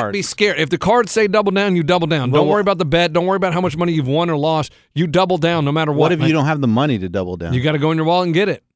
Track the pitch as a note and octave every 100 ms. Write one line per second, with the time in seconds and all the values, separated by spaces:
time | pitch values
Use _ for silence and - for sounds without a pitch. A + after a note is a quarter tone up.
0 | G#3+ G3+ - - G3+ D3 D3+ E3 F3+ A#3+
1 | A3 A3 G#3 F#3 G3+ F#3+ G3+ F3+ D3+ F3+
2 | D#3+ D#3 C3 C#3+ D3+ G#3 G3 F3+ D#3 E3
3 | F3 E3+ F3+ F#3+ F#3 E3+ F3+ D3+ F3 D#3+
4 | C3 D3 F3 D3+ D#3 D#3 C#3 - _ C#3+
5 | E3+ E3 F#3 F3+ E3 E3+ C#3+ D#3 D3+ D3
6 | D#3 E3+ D#3+ D#3 C#3+ D#3 B2+ A2 D3 A2
7 | F2+ F#2+ F2+ F2+ E2+ B2+ D3 D3+ D#3 D#3+
8 | D#3 F3 F3+ E3 G3+ C3+ _